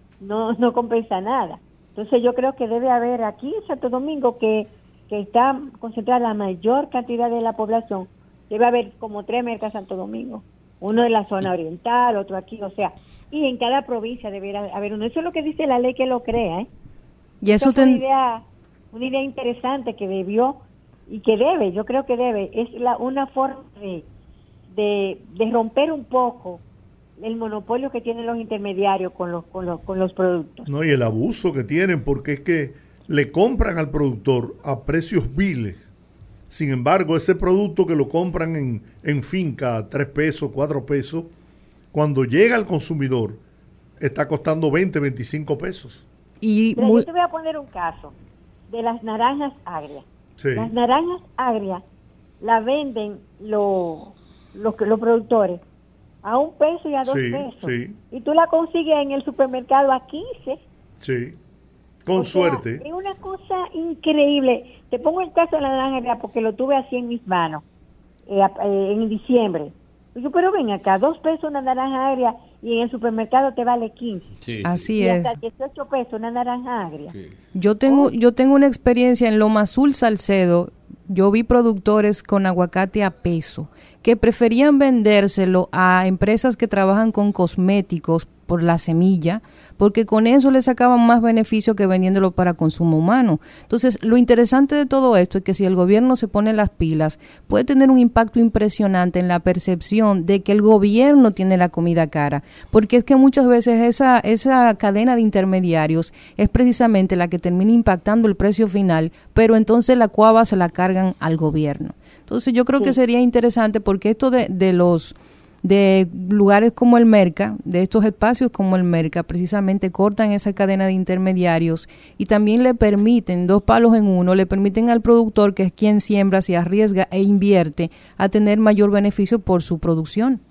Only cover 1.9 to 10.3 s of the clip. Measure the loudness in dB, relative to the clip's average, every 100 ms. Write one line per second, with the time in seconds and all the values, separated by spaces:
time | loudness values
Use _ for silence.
1.9 | -14 -2 0 0 0 -4 -4 -6 -4 0
2.9 | 0 -2 -4 -6 -8 -10 -10 -8 -8 -6
3.9 | -6 -6 -4 -4 -2 -2 -2 -6 -16 _
4.9 | _ _ -10 -2 0 0 -2 -10 -16 -14
5.9 | -10 -2 -2 0 -4 -6 -4 -2 -2 -2
6.9 | -8 -8 -4 -4 -4 -6 -6 -4 -4 -4
7.9 | -10 -12 _ _ _ _ -2 0 0 -4
8.9 | -12 -14 -14 -8 -6 -6 -8 -10 -10 -12
9.9 | -12 -10 -12 -12